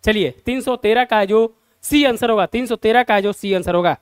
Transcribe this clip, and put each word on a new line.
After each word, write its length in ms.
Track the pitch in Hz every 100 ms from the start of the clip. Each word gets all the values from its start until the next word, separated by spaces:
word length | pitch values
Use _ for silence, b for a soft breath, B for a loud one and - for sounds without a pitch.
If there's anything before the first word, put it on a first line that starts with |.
चलिए, 260 | - 214 170
तीन 300 | - - 262
सौ 160 | 262 240
तेरह 280 | 208 226
का 140 | 247 220
है 80 | 196
जो 300 | 214 226 _ _ _
सी 220 | - 294
आंसर 260 | 285 226 240
होगा, 160 | 220 175
तीन 200 | 233 247
सौ 100 | 226
तेरह 260 | 220 233
का 120 | 240
है 80 | 208
जो 100 | 202
सी 220 | 196 202
आंसर 200 | 190 175
होगा। 220 | 175 175 147